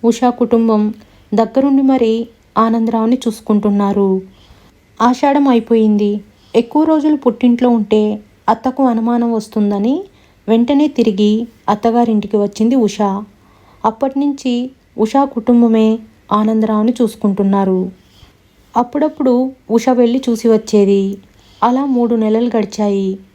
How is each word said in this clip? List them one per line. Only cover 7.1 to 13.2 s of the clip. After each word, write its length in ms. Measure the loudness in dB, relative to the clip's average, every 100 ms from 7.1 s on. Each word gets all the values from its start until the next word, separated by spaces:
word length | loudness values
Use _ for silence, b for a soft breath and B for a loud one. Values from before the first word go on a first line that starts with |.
| 0
పుట్టింట్లో 520 | -2 0 0 2 2
ఉంటే 320 | 0 0 0 0 -4 -12 _ -4
అత్తకు 340 | -2 -4 -2 0
అనుమానం 440 | 0 -2 -2 -2
వస్తుందని 600 | -4 -4 -2 -2 0 -2 -2 -6 b b b -2
వెంటనే 380 | 0 2 2 0
తిరిగి 420 | 0 0 2 0 0 -4 -10 -6
అత్తగారింటికి 680 | -2 0 0 0 0 -2 -2
వచ్చింది 380 | -2 -2 0 2 0
ఉష. 140 | -2 -4 -4